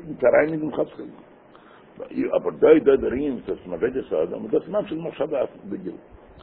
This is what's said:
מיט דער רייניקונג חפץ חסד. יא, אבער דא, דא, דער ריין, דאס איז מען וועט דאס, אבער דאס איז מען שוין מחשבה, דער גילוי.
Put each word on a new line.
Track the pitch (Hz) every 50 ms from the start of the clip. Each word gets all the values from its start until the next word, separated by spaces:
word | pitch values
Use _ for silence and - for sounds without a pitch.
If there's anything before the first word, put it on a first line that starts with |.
| 170
מיט | 156 147 -
דער | 131 117 - -
רייניקונג | 151 156 160 156 156 147 -
חפץ | - 156 - -
חסד. | - 120 - - - - - - - - - - - - - - - - - - - - -
יא, | - 131 - - -
אבער | - - 85
דא, | 78 - - 147 160 156 113
דא, | 135 135
דער | 123 113 107
ריין, | 117 135 147 143 123 98
דאס | 80 98
איז | - - -
מען | 92 87 82
וועט | 107 127 127
דאס, | 131 - - 95
אבער | 78 82 90 113 110 107 110
דאס | 143 151
איז | - 165
מען | 185 208 196
שוין | - 160 165
מחשבה, | 165 156 - - - - 151 127 117 - - - -
דער | 98 98 95 92
גילוי. | 90 - - - - - - - - - -